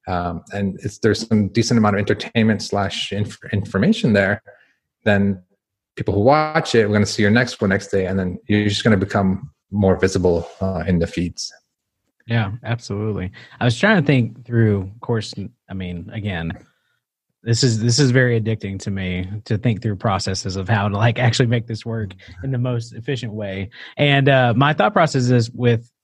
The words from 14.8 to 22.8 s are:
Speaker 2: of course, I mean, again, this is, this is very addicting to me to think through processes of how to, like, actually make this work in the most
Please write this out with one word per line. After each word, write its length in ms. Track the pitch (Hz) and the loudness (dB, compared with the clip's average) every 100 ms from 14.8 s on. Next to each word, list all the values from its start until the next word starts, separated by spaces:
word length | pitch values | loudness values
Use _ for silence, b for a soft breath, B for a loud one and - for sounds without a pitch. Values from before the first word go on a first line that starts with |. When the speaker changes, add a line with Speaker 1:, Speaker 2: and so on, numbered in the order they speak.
Speaker 2:
of 200 | 95 110 | -4 -10
course, 320 | - 117 - - 92 _ _ | -4 -4 -4 -12 -14 _ _
I 20 | |
mean, 340 | 98 90 87 87 | -10 -8 -8 -10
again, 420 | 110 101 87 82 - b b b b _ _ _ _ | -8 -6 -6 -6 -8 b b b b _ _ _ _
this 220 | 117 117 | -2 0
is, 180 | 135 110 | 2 2
this 160 | 120 117 | 0 2
is 140 | 135 | 4
very 280 | 123 123 117 | 4 2 2
addicting 400 | 110 107 98 98 | -2 -4 -6 -8
to 100 | - | -6
me 360 | 98 92 90 95 104 - | -6 -4 -4 -6 -10 -4
to 120 | 104 | -2
think 240 | 123 98 | 0 -2
through 140 | 110 98 | -4 -4
processes 600 | 113 95 98 95 98 92 | -2 -2 -4 -6 -6 -8
of 140 | 92 | -2
how 180 | 107 101 | 0 0
to, 80 | 101 | 0
like, 220 | 120 113 | 0 2
actually 300 | 120 - 120 | 0 2 0
make 180 | 120 117 | 0 -4
this 180 | 110 | -10
work 280 | 117 113 101 95 B B | -8 -8 -8 -10 B B
in 80 | 135 | -6
the 80 | 127 | -4
most 340 | 123 120 | -2 -4